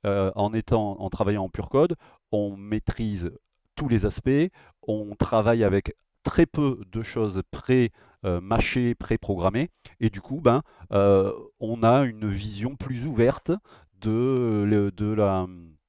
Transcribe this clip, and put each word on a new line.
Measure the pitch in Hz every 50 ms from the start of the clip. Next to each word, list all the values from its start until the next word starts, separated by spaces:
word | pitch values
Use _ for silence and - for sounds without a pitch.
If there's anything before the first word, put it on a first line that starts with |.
| -
Euh, | 104 98 98 95 95 -
en | 104 101 104
étant, | 110 113 - - 123 113 107 101 98 -
en | 98 95
travaillant | - - 104 98 104 101 95
en | 90
pur | - - 104 -
code, | - 131 156 175 170 - - - _ _ _ _
on | - 104 104 101 101
maîtrise | 98 101 104 107 110 - - - - 113 107 104 92 87 85 - - _ _ _ _ _ _ _
tous | - 147 135
les | 117 107 95
aspects, | 104 - - - 131 135 143 160 185 _ - - _ _ _ -
on | - 107 107 107 104 104
travaille | - - - - 113 104 117 117 117 113
avec | 101 92 101 - - - _ _ _ _ _
très | _ - - - 170
peu | - - 151 147 139 127 - 101 92
de | 90 113
choses | 113 - - 117 110 104 92 95 95 _
pré, | - - - - 127 127 120 110 _ _ _ _ _ _ -
euh, | - 87 87
mâchées, | 90 98 113 107 - - - 127 123 120 117
pré-programmées, | _ - - 110 107 - - 101 90 87 90 98 117 151 - _ _ _ - _ _
et | 113 107
du | 101 101
coup, | - - 131 160
ben, | 165 120 117 139 - _ _ _ 82 -
euh, | 104 101 101 101 98 95 95 98 110 - - - _ _
on | 113 110 117 117
a | 113 113 120 139 139
une | 123 110 107 110 104
vision | 98 95 101 107 104 98 107 127 143
plus | - - 135 127 117 123
ouverte | 160 135 110 117 123 135 - _ - 170 214 _ _ - - _ _ _ _
de, | - 110 107 113 123 131 135 127 123 113 107 104 101 104
le, | 107 104 101 101
de | 95 90 107
la | 104 107 107 104 98 95 92 92 92 92 87 85 82 78 _ _